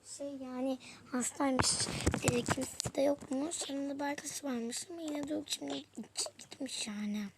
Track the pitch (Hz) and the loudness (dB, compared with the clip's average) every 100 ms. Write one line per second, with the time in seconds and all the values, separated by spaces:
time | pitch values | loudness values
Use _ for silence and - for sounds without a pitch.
0 | - - 285 277 262 254 269 254 - - | -14 -8 -6 -6 -6 0 0 0 -4 -16
1 | - 247 233 - 277 254 - - - - | -4 0 0 2 4 6 6 4 0 4
2 | - - - 247 240 - 262 - - - | 4 4 4 2 2 0 0 -2 -2 4
3 | 277 285 - 262 302 - - 277 277 277 | 4 4 0 0 0 -2 -2 -2 -2 -2
4 | 285 294 285 - 285 247 233 247 - 339 | -2 -2 -6 -4 -2 0 -2 -4 -6 -6
5 | 320 294 285 302 294 - 285 277 277 - | -4 -2 0 -2 -2 -4 -2 -6 -6 -12
6 | 214 - - - - - 262 - - 208 | -10 -4 -4 -6 -16 -8 -6 -4 -4 -2
7 | 208 208 202 | -2 -2 -2